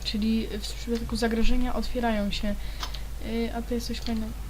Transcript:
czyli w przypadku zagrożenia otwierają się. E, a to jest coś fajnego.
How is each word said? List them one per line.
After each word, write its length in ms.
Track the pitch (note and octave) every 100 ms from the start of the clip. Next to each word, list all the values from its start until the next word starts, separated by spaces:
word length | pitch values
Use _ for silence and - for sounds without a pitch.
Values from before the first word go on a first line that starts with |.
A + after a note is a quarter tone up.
czyli 440 | - A3 A3 A3+ G#3+
w 260 | G#3 -
przypadku 420 | - - A#3 A3+ A3+
zagrożenia 600 | A3+ A3 A3+ B3+ B3 A#3
otwierają 560 | G#3+ B3+ A#3 G#3+ G3+
się. 240 | F3 G#3+ G3 - - - - - - - A3+ A3+
E, 80 | A#3
a 60 |
to 120 | A3+
jest 140 | A#3+ -
coś 120 | A3+
fajnego. 340 | - A3+ A3 - -